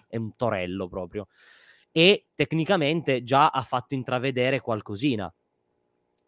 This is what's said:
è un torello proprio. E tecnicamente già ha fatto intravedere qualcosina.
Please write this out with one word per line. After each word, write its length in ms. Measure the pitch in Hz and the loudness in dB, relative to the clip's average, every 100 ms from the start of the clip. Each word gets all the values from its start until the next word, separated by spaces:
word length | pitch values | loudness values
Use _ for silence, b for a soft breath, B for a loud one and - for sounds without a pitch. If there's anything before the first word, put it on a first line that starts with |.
| - | -10
è 80 | 113 | -8
un 180 | 110 - | -8 -4
torello 520 | 120 101 90 98 90 | -2 -2 -4 -6 -8
proprio. 380 | 95 90 104 95 b b b b b b | -8 -8 -10 -12 b b b b b b
E 360 | 160 175 202 _ | 4 4 4 _
tecnicamente 880 | - 143 160 156 190 143 165 143 127 | -4 -2 0 2 2 2 0 0 0
già 280 | 120 135 156 | 2 4 4
ha 120 | 135 | 2
fatto 320 | 117 123 - | -4 -4 -4
intravedere 640 | 135 123 127 135 123 127 135 | -6 -4 -2 -2 0 0 0
qualcosina. 720 | - 107 - 101 143 110 87 - _ _ _ _ _ _ _ _ | -2 -6 -6 -4 -2 -2 -4 -12 _ _ _ _ _ _ _ _